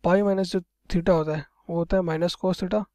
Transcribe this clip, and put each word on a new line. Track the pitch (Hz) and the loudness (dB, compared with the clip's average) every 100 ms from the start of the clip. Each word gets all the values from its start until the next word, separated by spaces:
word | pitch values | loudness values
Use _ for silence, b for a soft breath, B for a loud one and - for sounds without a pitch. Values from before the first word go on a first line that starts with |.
पाई | 175 190 | 4 4
माइनस | 208 190 185 | 4 0 0
जो | 185 180 _ _ | -4 -6 _ _
theta | 175 170 | -2 2
होता | 170 156 151 | 2 0 -6
है | - _ - | -10 _ -6
वो | 170 | -4
होता | 170 190 | 0 0
है | |
माइनस | 175 160 170 - | 0 -2 -2 -2
cos | 185 180 | -4 -2
theta | 185 214 202 | -2 -4 -4